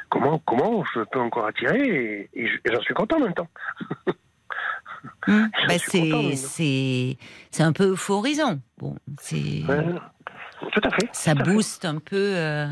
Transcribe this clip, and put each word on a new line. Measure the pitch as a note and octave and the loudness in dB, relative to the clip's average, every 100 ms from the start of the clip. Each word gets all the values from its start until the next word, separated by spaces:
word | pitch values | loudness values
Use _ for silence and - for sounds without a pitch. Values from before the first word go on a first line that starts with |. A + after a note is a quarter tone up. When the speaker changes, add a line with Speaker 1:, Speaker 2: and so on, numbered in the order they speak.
| - | -2
Speaker 1:
comment, | F#2+ B2+ D#3+ | 0 2 2
comment | - A#2+ F#3 A#3 C3+ | 0 2 2 2 0
je | A#2+ A2 | -2 -2
peux | C3 | 0
encore | A#2 A#2+ G#2+ | 0 0 -2
attirer ? | - B2 A3 C#4 D#3 A2+ G#2 G2 | 0 0 2 2 0 -2 -4 -8
Et, | - | -6
et | A#2 | -4
je, | - A#2+ | -2 0
et | A2+ | 0
j'en | |
suis | G#2 | 0
content | B2 G#3+ D#4+ | -2 2 2
en | |
même | A#3 | 2
temps. | F3 E3+ - - - | -2 -6 -10 -12 -10
<laughs> | - - - - _ _ - - - - - - - - - | -10 -6 -4 -6 _ _ -12 -8 -6 -8 -10 -16 -16 -4 4
Speaker 2:
Hmm. | G#3+ A3 - | 6 4 2
Speaker 1:
J'en | - | 2
Speaker 2:
Bah, | F3 | 0
Speaker 1:
suis | - | 2
content | |
Speaker 2:
c'est, | F#3 D#3+ | 2 2
Speaker 1:
maintenant. | D#3 C#3+ C3+ | 2 0 -2
Speaker 2:
c'est, | C3+ - D3+ C3+ C3+ B2+ B2+ C3 - - - | -6 -2 0 2 2 0 -2 -4 -12 -20 -10
c'est | - | 2
un | D#3+ | 2
peu | D3 F#3+ | 4 4
euphorisant. | F#3 - G3+ B3 D4+ C#4+ C#3+ - - | 2 0 0 2 0 0 -2 -8 -12
Bon, | - C#3 - C#3+ | -10 -10 -12 -14
c'est, | - D#3 D3 - D#3 | -6 -4 -4 -4 0
Speaker 1:
Ouais, | D3 E3 F3 - _ - - - - - | 0 0 -4 -8 _ -18 -16 -18 -12 -2
tout | G#3+ | 0
à | A3+ | 0
fait, | F#3+ A3+ | 0 -2
Speaker 2:
ça | - E3 C#3+ | -2 2 2
Speaker 1:
tout | |
à | C#3+ | 4
fait. | |
Speaker 2:
booste | G#3+ G#3 - F3 | 2 0 -4 -6
un | D3+ | -6
peu, | - G3 G3+ F#3 | -4 -2 0 0
euh, | D#3 D3+ D3 | -2 -2 -4